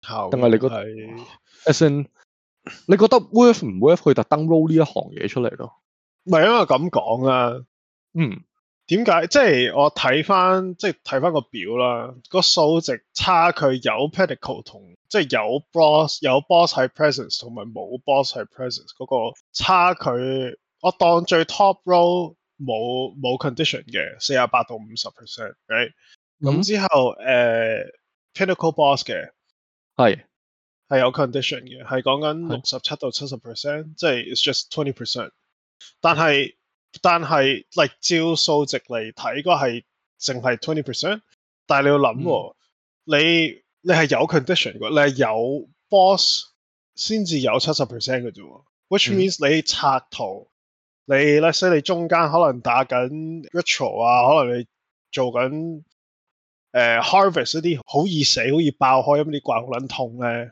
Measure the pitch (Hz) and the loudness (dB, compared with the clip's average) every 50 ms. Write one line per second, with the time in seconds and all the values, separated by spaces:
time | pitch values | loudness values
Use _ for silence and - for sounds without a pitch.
0 | - - 113 110 104 95 - 127 123 120 113 110 113 131 113 107 101 110 110 110 | -14 -10 -8 -8 -6 -4 -2 0 2 4 2 2 0 -2 -4 -6 -10 -12 -14 -16
1 | 110 110 113 117 - - - _ _ _ _ _ - 160 147 - 165 151 143 143 | -16 -18 -18 -20 -20 -20 -20 _ _ _ _ _ 0 0 2 4 2 2 2 0
2 | 143 - _ _ _ _ _ _ _ _ _ _ _ - - - _ - 185 202 | -6 -8 _ _ _ _ _ _ _ _ _ _ _ -20 -20 -20 _ 2 4 4
3 | 208 226 - 247 175 - - 226 247 240 233 185 - 127 95 92 104 147 175 175 | 6 6 6 4 2 2 4 6 6 6 6 4 0 -6 -4 2 4 4 4 4
4 | - 156 135 - - _ - 151 156 165 165 160 160 160 160 160 156 143 - - | 4 2 2 2 2 _ 0 -2 2 2 2 2 2 4 4 2 2 2 -2 -8
5 | - - - - - 101 - 131 123 113 - - 120 117 _ _ _ _ _ _ | -8 -8 -8 -8 -8 -6 -4 -2 -4 -4 -4 -8 -16 -16 _ _ _ _ _ _
6 | _ _ _ _ _ 185 185 160 160 208 233 240 196 143 139 131 151 180 - 123 | _ _ _ _ _ 0 2 4 4 6 4 4 4 4 2 2 2 0 -2 -2
7 | - - 113 123 131 131 131 127 123 120 117 127 127 _ _ _ _ _ _ _ | -2 0 -2 0 2 2 2 2 2 0 -2 -6 -14 _ _ _ _ _ _ _
8 | _ _ _ 165 165 123 95 - - _ _ _ _ _ _ _ _ _ 165 196 | _ _ _ -4 -4 -4 -4 -8 -16 _ _ _ _ _ _ _ _ _ -2 0
9 | 240 214 175 165 165 175 - 285 269 214 156 123 123 117 82 120 143 147 - - | 2 4 2 2 2 2 2 4 4 6 4 4 2 0 2 2 2 2 2 0
10 | - - 127 151 156 - 196 185 180 185 185 190 185 185 180 _ - 208 156 _ | 0 0 2 0 2 2 2 4 4 4 2 2 0 -4 -8 _ -4 -4 -4 _
11 | _ - - 135 135 180 165 151 123 _ - 113 90 98 113 123 127 123 123 117 | _ -4 -4 0 0 0 0 -2 -4 _ -12 -10 -8 -6 -2 0 0 0 0 -2
12 | 117 123 131 123 _ - - 190 170 - - - 156 151 160 165 160 - 131 113 | -6 -10 -14 -18 _ -4 -2 0 2 2 2 2 4 4 4 2 0 -2 -6 -6
13 | _ _ _ - - - 185 170 165 175 170 - 156 139 131 127 120 - 107 107 | _ _ _ -4 0 2 2 4 4 2 2 2 0 0 0 0 -2 -4 -2 -2
14 | 131 151 - - 190 175 135 - - - 135 - - - - 208 - 90 85 _ | -2 -4 0 0 -2 -2 -2 -6 -8 -10 -10 -10 -12 -20 -20 -20 -20 -20 -20 _
15 | _ _ - 214 170 131 131 120 107 107 120 143 151 _ _ 170 160 151 151 151 | _ _ -2 -2 0 0 -2 -2 -2 0 -2 -4 -6 _ _ 4 4 6 6 4
16 | 156 147 - - - 139 127 139 147 _ 185 170 170 165 - - 131 127 _ - | 4 2 -2 -4 0 2 2 2 2 _ 4 4 4 4 2 -2 -2 -2 _ 0
17 | 151 151 135 131 123 - - - - 120 117 120 104 117 113 104 98 92 120 127 | 0 0 0 0 -6 -8 -10 -10 -10 -12 -14 -14 -14 -14 -12 -14 -12 -12 -12 -12
18 | _ - 139 135 135 - - 127 107 - _ - 127 127 120 - - - - _ | _ 0 0 0 0 -2 -4 -10 -12 -12 _ -12 -10 -10 -10 -12 -16 -18 -16 _
19 | 131 127 135 127 113 117 - _ _ _ _ - - - 185 180 175 180 180 - | -8 -4 -2 -2 -2 -4 -8 _ _ _ _ -6 -2 0 2 4 4 2 0 -2
20 | - 147 123 123 127 131 131 135 131 123 120 - _ _ _ _ - 180 185 _ | -4 -4 -4 -2 -4 -4 -4 -4 -6 -8 -10 -14 _ _ _ _ -4 -4 0 _
21 | 185 170 170 170 170 - 185 165 165 - - - 208 196 190 _ _ 185 180 175 | 2 4 4 2 2 2 0 0 0 0 0 2 2 2 2 _ _ 2 4 4
22 | 175 175 175 180 175 165 - _ _ _ _ _ 143 127 113 110 113 120 123 127 | 4 4 2 -2 -4 -8 -12 _ _ _ _ _ -8 -6 -6 -4 -4 -4 -4 -4
23 | 131 123 90 139 135 123 127 127 - 147 123 117 160 147 - - - - 120 - | -6 -6 -10 -6 -4 -4 -4 -2 -4 -6 -4 -2 -4 -4 -4 -6 -10 -8 -6 -6
24 | 73 90 - - - - 143 127 123 117 - 123 117 - 120 110 110 107 107 110 | -6 -6 -8 -10 -6 -2 0 2 2 2 2 0 -2 -2 -8 -16 -16 -16 -12 -12
25 | - - _ _ 120 110 - - 113 101 - _ _ _ 113 113 120 110 _ _ | -12 -12 _ _ -20 -20 -16 -14 -14 -14 -16 _ _ _ -2 -2 -2 -4 _ _
26 | _ _ _ _ _ _ _ _ 151 139 139 165 196 190 214 202 190 190 156 143 | _ _ _ _ _ _ _ _ -2 0 0 0 0 -2 -2 -2 -2 2 2 2
27 | 127 123 - - 107 127 131 123 120 117 113 117 113 110 113 107 - - - _ | 2 2 -2 -4 -4 0 2 2 2 2 0 0 -2 -2 -4 -4 -8 -10 -16 _
28 | _ _ _ _ _ _ _ - 196 185 185 - - 165 151 - 151 139 139 131 | _ _ _ _ _ _ _ -4 -2 -2 -2 0 -2 -2 0 2 2 2 2 2
29 | - - 117 85 71 - _ _ _ _ _ _ _ _ _ _ _ _ _ - | -2 -8 -8 -8 -10 -12 _ _ _ _ _ _ _ _ _ _ _ _ _ 2
30 | 131 113 95 - - _ _ _ _ _ _ _ _ _ _ _ _ _ 143 131 | 4 4 4 2 -6 _ _ _ _ _ _ _ _ _ _ _ _ _ 0 2
31 | 127 127 127 - 147 127 123 139 127 - 139 127 - - - 127 131 - 143 131 | 2 0 0 -2 -4 -2 -2 -4 -6 -6 -6 -8 -12 -18 -20 -20 -12 -6 -6 -4
32 | 127 135 135 143 151 151 151 160 170 165 160 123 131 - - 131 _ - 147 147 | 0 0 -2 0 -2 -4 -4 -6 -6 -8 -8 -8 -6 -8 -8 -6 _ -8 -10 -6
33 | - 135 117 - 143 139 127 - _ 120 113 - - 143 143 151 160 156 156 - | -8 -8 -8 -8 -10 -10 -12 -14 _ -16 -16 -10 -8 -8 -8 -8 -10 -14 -14 -4
34 | - 165 135 120 113 - 127 - - 151 131 - - _ - - 151 139 131 _ | -2 -2 -2 -2 -4 -6 -6 -4 -2 -2 -2 -4 -6 _ -6 -6 -6 -6 -6 _
35 | 120 - - 123 110 76 _ _ _ _ _ _ _ _ _ _ - - _ _ | -8 -8 -8 -8 -8 -10 _ _ _ _ _ _ _ _ _ _ -20 -20 _ _
36 | - 165 165 147 160 156 147 139 139 117 - _ _ _ _ _ _ _ _ - | 0 0 2 2 2 2 2 2 0 -2 -8 _ _ _ _ _ _ _ _ -2
37 | - 180 170 170 165 135 160 151 135 135 135 104 - _ - 180 156 139 - _ | 0 2 2 2 0 0 0 2 2 2 0 -2 -6 _ 0 0 0 0 0 _
38 | - - 175 165 160 165 165 151 - - 156 147 147 135 - 127 _ _ 123 117 | -4 -2 0 0 0 0 0 0 0 2 2 0 0 0 -4 -8 _ _ -8 -6
39 | 110 110 113 - - - 117 139 143 180 175 143 139 131 117 120 - _ _ _ | -6 -8 -12 -10 -8 -8 -6 -4 0 0 0 2 2 -2 -2 -4 -10 _ _ _
40 | _ _ _ _ - - 135 123 117 131 123 110 - - 160 156 139 - 123 - | _ _ _ _ -8 -8 -6 -4 -2 -2 -2 -2 -4 -6 -4 -4 -4 -6 -8 -8
41 | - 165 208 220 _ _ _ _ _ _ _ _ _ _ 151 139 139 143 143 143 | -6 -6 -6 -6 _ _ _ _ _ _ _ _ _ _ 0 2 4 4 4 4
42 | 139 123 110 127 147 175 147 101 90 - - _ _ _ _ _ _ _ _ _ | 2 2 0 -2 -4 -2 -2 -4 -4 -8 -18 _ _ _ _ _ _ _ _ _
43 | _ - 151 143 156 165 170 165 160 151 - - _ _ _ _ _ 175 175 160 | _ -2 0 2 2 4 2 2 0 0 -4 -10 _ _ _ _ _ 0 2 2
44 | 160 143 - 117 - 160 170 160 131 - 185 - - 120 92 - 117 110 151 151 | 2 2 2 0 0 0 0 -2 0 0 -2 -2 -2 -4 -6 -8 -8 -2 2 2
45 | 143 143 135 127 135 113 110 110 113 123 139 147 117 _ _ _ _ _ - 196 | 2 2 2 0 -2 -2 0 -2 -2 -2 -4 -6 -8 _ _ _ _ _ 4 4
46 | 185 190 196 180 - - - - - _ _ _ _ _ _ _ _ _ _ - | 6 6 4 2 2 0 -2 -2 -6 _ _ _ _ _ _ _ _ _ _ -10
47 | - - 214 220 208 175 165 147 127 123 107 127 - 160 156 - 143 107 123 117 | -6 -4 -2 -4 -2 -2 -2 -2 0 0 0 0 0 -2 -2 -2 -4 -4 -6 -10
48 | 110 123 131 127 120 117 95 - 101 71 64 - _ _ _ _ _ _ 190 202 | -6 -4 -4 -4 -6 -8 -12 -14 -20 -20 -20 -20 _ _ _ _ _ _ 0 0
49 | - - 202 190 185 190 180 - 147 139 151 160 151 - - - - 143 135 131 | 0 0 0 0 0 0 -2 0 0 2 2 2 0 -4 -6 -2 0 0 0 0
50 | - _ - - 123 101 95 - - _ _ _ _ _ _ _ _ _ _ _ | -4 _ -12 -10 -10 -10 -10 -12 -16 _ _ _ _ _ _ _ _ _ _ _
51 | _ - 139 135 143 147 147 147 156 165 156 - - 185 175 151 - - 190 170 | _ -2 0 2 4 4 4 4 4 2 0 0 0 2 2 2 0 -2 -4 -4
52 | 170 165 175 165 170 151 147 165 175 151 127 123 117 131 120 123 131 - 131 123 | -2 0 0 2 2 2 2 2 2 2 2 -2 -2 0 0 0 0 0 0 -2
53 | 127 127 143 156 160 160 165 165 143 - - 170 175 - - - 139 120 - - | -2 -2 -6 -8 -10 -10 -12 -12 -14 -8 -6 -6 -4 -2 -4 -4 -4 -6 -4 -2
54 | 117 117 123 123 120 127 147 160 139 123 123 123 123 _ _ _ _ _ _ _ | 2 2 4 4 6 6 4 4 2 0 -2 -6 -6 _ _ _ _ _ _ _
55 | _ _ - 147 131 123 117 120 127 131 143 151 160 165 165 156 156 _ _ _ | _ _ -4 -4 -4 -2 -2 -2 -2 -2 -4 -6 -8 -8 -10 -12 -16 _ _ _
56 | _ _ _ _ _ _ _ _ _ _ _ _ _ _ _ 123 120 117 117 117 | _ _ _ _ _ _ _ _ _ _ _ _ _ _ _ 0 2 2 2 0
57 | 120 - - 190 196 196 175 165 123 - - 160 156 175 170 135 - _ - 143 | 0 2 2 4 4 4 2 0 -4 -2 -4 -4 -2 -2 -4 -4 -6 _ -2 -2
58 | 160 202 175 156 143 - - 135 113 123 139 160 170 151 - _ 139 131 131 131 | 0 0 0 0 0 0 0 0 0 0 0 2 0 0 0 _ 2 2 2 2
59 | 120 147 147 147 151 156 151 143 _ - 123 113 120 131 127 120 135 131 - - | 2 2 2 2 2 -2 -6 -8 _ -4 -4 -4 -4 -6 -8 -8 -8 -8 -8 -8
60 | 135 117 113 123 123 120 117 117 117 120 | -8 -8 -6 -6 -6 -4 -4 -4 -8 -10